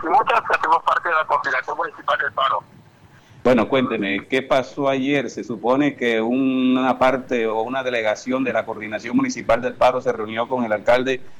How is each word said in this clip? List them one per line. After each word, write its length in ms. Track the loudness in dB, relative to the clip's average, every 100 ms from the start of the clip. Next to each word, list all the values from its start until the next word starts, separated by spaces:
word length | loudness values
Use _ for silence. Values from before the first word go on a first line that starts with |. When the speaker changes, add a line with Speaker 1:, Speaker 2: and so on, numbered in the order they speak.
Speaker 1:
y 60 | 4
muchas 340 | 2 4 0
que 140 | 0 -2
hacemos 260 | 2 2
parte 260 | 2 0 0
de 60 | 0
la 100 | 2
coordinación 520 | 0 0 -4 -4 -6
municipal 400 | -6 -6 -4 -2
del 140 | -2
paro. 320 | 0 0 0 -6 -20 -20 _ -20 -20 -20 -2
Speaker 2:
Bueno, 240 | 2 4 4
cuénteme, 580 | 2 2 0 -2 -2 0
¿qué 120 | -2
pasó 460 | 2 0 0 -2 0
ayer? 420 | 0 2 0 0
Se 140 | -6
supone 540 | -8 -4 0 2 2 0
que 240 | 0 2
una 760 | 2 0 0 2 2 2 2 2
parte 500 | 2 2 -2 -2 0
o 160 | 0
una 200 | -2 -4
delegación 640 | -2 -2 0 -2 -2 -2 0
de 80 |
la 120 | -2 -2
coordinación 520 | -6 -8 -8 -8 -6
municipal 440 | -6 -6 0 0
del 120 | 0
paro 260 | 2 2 2
se 140 | -2
reunió 340 | -4 -4 -6 -4
con 160 | -2
el 80 | -2
alcalde 480 | -2 2 2 2 -4 -6